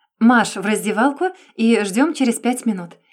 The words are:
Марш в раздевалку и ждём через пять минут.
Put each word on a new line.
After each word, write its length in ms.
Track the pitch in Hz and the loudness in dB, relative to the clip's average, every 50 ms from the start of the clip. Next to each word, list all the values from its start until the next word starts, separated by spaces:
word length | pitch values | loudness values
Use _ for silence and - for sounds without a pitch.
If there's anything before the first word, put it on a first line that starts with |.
| _ _ _ - | _ _ _ 2
Марш 380 | 220 226 254 233 208 - - | 4 4 4 4 2 0 -4
в 80 | 214 185 | -6 -4
раздевалку 640 | 208 214 196 175 208 196 202 240 285 277 - 349 370 370 - - _ _ | -2 -2 -2 -2 -4 -2 0 0 0 0 -2 -4 -6 -6 -8 -20 _ _
и 220 | - 226 226 233 202 208 | 0 2 2 2 2 0
ждём 300 | 202 180 226 277 339 302 | 0 0 0 0 0 0
через 220 | - 269 240 226 | -2 0 -2 -2
пять 280 | - - 233 247 247 - | -2 -2 -4 -4 -2 -4
минут. 320 | 233 202 185 175 170 - _ _ _ | -4 -4 -6 -8 -14 -18 _ _ _